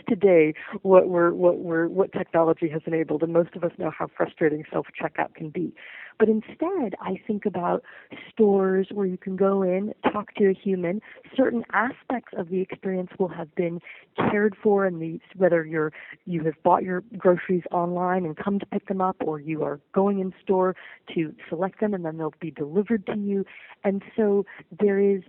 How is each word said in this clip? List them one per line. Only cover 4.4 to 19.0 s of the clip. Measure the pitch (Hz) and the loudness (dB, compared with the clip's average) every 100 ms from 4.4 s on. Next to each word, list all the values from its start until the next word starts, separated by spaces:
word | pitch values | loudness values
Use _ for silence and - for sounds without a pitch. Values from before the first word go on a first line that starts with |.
| 160 151 156 | 0 0 -4
self-checkout | 160 147 - 160 - - | -8 -8 -8 -8 -4 -6
can | - 160 | -6 -10
be. | 170 160 - - - - - | -6 -8 -8 -18 -20 -20 0
But | 214 | 2
instead, | 220 - - 320 392 226 - | 2 -2 -6 -4 -2 -4 -6
I | 175 185 - | -8 -8 -4
think | 208 214 | -4 -4
about | 175 175 180 - - - - - | -4 -2 -2 -4 -18 -20 -20 -18
stores | - 214 196 190 190 190 | 2 4 6 4 2 0
where | 208 190 | -2 -4
you | 185 | -4
can | 196 190 | -6 0
go | 196 196 | 2 2
in, | 190 185 208 - - | 0 0 -4 -2 -2
talk | 208 202 | -2 -6
to | - 202 | 2 2
a | |
human. | 190 196 185 175 208 - - - | 2 -2 -2 -2 -4 -8 -20 -8
Certain | - 262 233 - | 0 0 0 -2
aspects | 196 240 - - 247 - - | -2 -2 -4 -8 -8 -6 -10
of | 170 | -4
the | 185 | -4
experience | 190 185 196 185 180 - | -4 -6 -4 -4 -6 -4
will | 180 | -4
have | 165 160 | -4 -8
been | - 175 170 - - - - | -4 -4 -4 -12 -20 -14 -2
cared | - 208 208 196 | 0 2 0 2
for, | 214 202 | 2 4
and | 196 165 | 2 -2
the, | 165 170 - 180 | -6 -8 -12 0
whether | 185 165 | 4 4
you're, | 156 160 151 - - - - | 2 -2 -2 -4 -16 -18 -6
you | 170 | -2
have | 160 151 | -2 0
bought | 180 175 | 4 4
your | 190 180 208 202 | 2 -4 -6 0
groceries | 185 180 - 180 - | 2 2 2 -2 -2
online | 180 175 175 180 185 170 | -2 -2 -2 -2 -2 -4
and | 151 | -6
come | - 196 | -4 -4
to | - | -4
pick | 202 - | -8 -4
them | 190 | -2